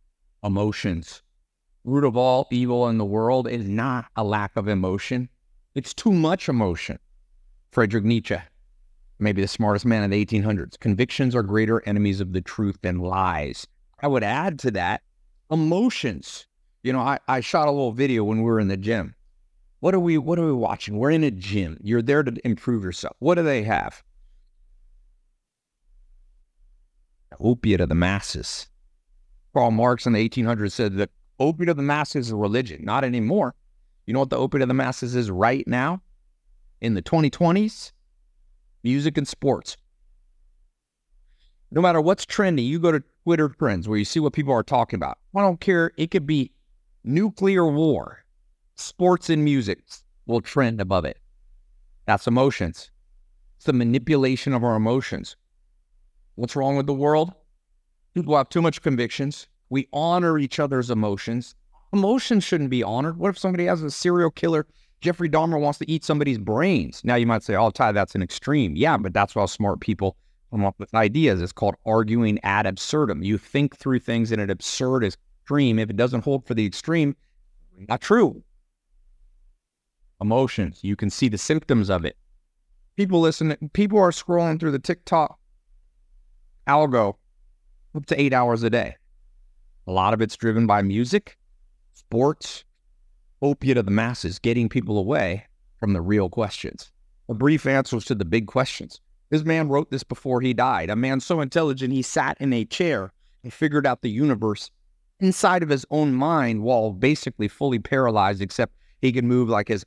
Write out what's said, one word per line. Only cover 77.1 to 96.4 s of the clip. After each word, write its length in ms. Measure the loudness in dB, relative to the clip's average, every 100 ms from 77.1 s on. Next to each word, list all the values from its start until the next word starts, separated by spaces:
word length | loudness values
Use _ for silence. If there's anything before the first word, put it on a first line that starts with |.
| -2 _ _ _ _ -20 -20
not 240 | -6 -6
true. 420 | 4 4 4 0 -16 _ _ _ _ _ _ _ -20 _ _ _ _ _ _ _ _ _
Emotions, 640 | 0 2 2 -2 -4 -6
you 100 | -6
can 160 | -2 -4
see 180 | 0 0
the 80 | 0
symptoms 540 | -2 -2 2 0 2
of 140 | -2
it. 120 | -2 -8 _ _ _ _ _ _ _ -4
People 240 | 2 4
listen, 360 | 2 2 -2 -2 -4
people 260 | 0 2 4
are 140 | 4
scrolling 480 | 2 -2 0 2 0
through 100 | -2
the 80 | -2
TikTok 600 | -4 -6 0 0 0 -6 _ _ _ -20 _ _ _ -20 _ _ _ _ 2
algo 480 | 4 4 4 2 -2 _ _ _ _ _ _ _ -12
up 100 | -4
to 140 | 0
eight 120 | 2
hours 300 | 2 2 2
a 80 | 2
day. 240 | 0 -2 -8 _ _ -20 -20 _ _ -20 _ -4
A 20 |
lot 240 | 0 2
of 80 | 2
it's 140 | 0 0
driven 280 | 0 2
by 160 | 4 2
music, 560 | 2 0 0 -2 -2 -16 _ _ _ _ _
sports, 720 | _ _ 0 0 0 -10 -16 -20 _ _ _ _ _ _ _
opiate 360 | -2 0 2 2
of 80 |
the 60 | 2
masses, 480 | 0 0 -4 -8 -2
getting 300 | 0 2 0
people 280 | -2 -2 -2
away 480 | 0 0 0 -4 -10 _ _ _
from 120 | -2
the 80 | 0
real 280 | 2 2 2
questions. 640 | -2